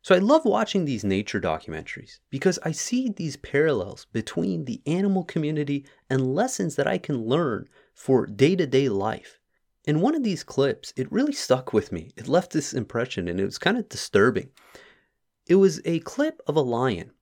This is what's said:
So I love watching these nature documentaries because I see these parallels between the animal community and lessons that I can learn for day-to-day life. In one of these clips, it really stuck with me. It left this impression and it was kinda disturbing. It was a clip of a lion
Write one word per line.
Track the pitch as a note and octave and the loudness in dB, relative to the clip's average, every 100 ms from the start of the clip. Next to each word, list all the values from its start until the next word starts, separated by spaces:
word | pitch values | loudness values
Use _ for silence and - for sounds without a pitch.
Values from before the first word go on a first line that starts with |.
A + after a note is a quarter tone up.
So | - | 4
I | F3+ | 4
love | G3+ D#4 | 6 4
watching | C4 G#3+ A3 G3 | 4 0 0 0
these | D3+ A#2 | -2 -2
nature | G2+ F#2+ G#2 G#2 | 0 0 0 -4
documentaries | E2+ D#2+ - D#2 - - - - _ | -2 -4 -6 -10 -10 -16 -16 -20 _
because | C3+ F#3+ F3 | -2 0 0
I | E3 | -6
see | - - B3 B3+ | -6 -4 -2 -2
these | G3 D#3+ C3 | -6 -8 -8
parallels | - C#3 D#3 A#2+ F#2 - - | -4 0 2 0 -4 -10 -8
between | A2+ - - F#3+ E3+ | -8 -6 -4 -4 -4
the | C3+ - - | -6 -8 -4
animal | F3 G3 F#3+ | 0 0 0
community | F3 E3+ D3+ D#3 C#3+ C#3+ C#3 _ _ | -2 -4 -2 -2 -4 -6 -8 _ _
and | C3 B2+ | 0 0
lessons | D3 B3 - F3+ | 0 -2 -2 -4
that | C#3+ C#3 | -2 -2
I | F#2 | -2
can | - C3 | -4 -4
learn | A2 D3 D#3 G2+ - _ _ | 0 0 0 -4 -8 _ _
for | _ - B2+ | _ 2 2
day-to-day | - G#2 C#3+ F#3 D3 C3 C#3 | 2 2 2 4 2 2 2
life. | G2 G#2 - - _ _ _ _ _ | 0 -2 -4 -12 _ _ _ _ _
In | - D3+ | -2 2
one | A3 | 2
of | D#4+ | 2
these | A3+ E3 | -2 -4
clips, | - - C#3 - - - | -4 0 0 0 -8 -8
it | B2+ | -2
really | A3 D4 | 0 0
stuck | C#4 - B2+ C3 | -2 0 0 2
with | A2 - | -2 0
me. | F2 D#2+ - | -10 -10 -14
It | - | 0
left | D#3+ F#3 | 0 2
this | D#3+ C#3+ | -4 -2
impression | C3 G#2 A#2 A#2+ - F2 | -6 -4 -4 -4 -4 -4
and | F2 | -2
it | |
was | G2+ - | -2 -2
kinda | F3 A#3+ | -2 -2
disturbing. | - - - G2+ A2+ G#2+ - _ _ - - _ _ _ _ _ | -4 -10 0 4 4 4 -8 _ _ -20 -20 _ _ _ _ _
It | - | 2
was | F#3 F#3+ D3 | 6 6 4
a | - E3 | -4 -4
clip | - - D4+ D#4 - | -4 -2 -2 -2 0
of | |
a | D3+ | 0
lion | B2+ A#2 B2+ F2+ E2+ _ | 2 2 0 0 -8 _